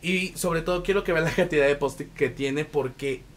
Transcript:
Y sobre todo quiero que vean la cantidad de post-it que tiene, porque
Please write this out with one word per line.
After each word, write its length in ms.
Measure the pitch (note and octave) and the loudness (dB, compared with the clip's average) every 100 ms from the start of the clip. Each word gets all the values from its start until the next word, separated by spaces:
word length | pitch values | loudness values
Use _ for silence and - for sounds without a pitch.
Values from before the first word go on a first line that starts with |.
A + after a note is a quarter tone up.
Y 300 | E3+ F#3 F#3 | 0 -2 -2
sobre 260 | - F3+ E3 | -4 -2 -2
todo 220 | D#3+ F3+ | 0 -2
quiero 200 | F3+ G3 | 2 0
que 100 | G3 | 2
vean 120 | E3 | 0
la 60 | E3 | 2
cantidad 360 | E3 F3 D3+ C#3 | 2 2 4 4
de 100 | C#3 | 4
post-it 360 | C#3 - C#3 | -2 -4 -12
que 160 | - C3+ | -2 -2
tiene, 380 | A#2 C3+ C#3 D3+ | 0 -2 -2 -2
porque 560 | D3 C3 B2+ C#3 B2+ - | -2 -2 -4 -6 -6 -10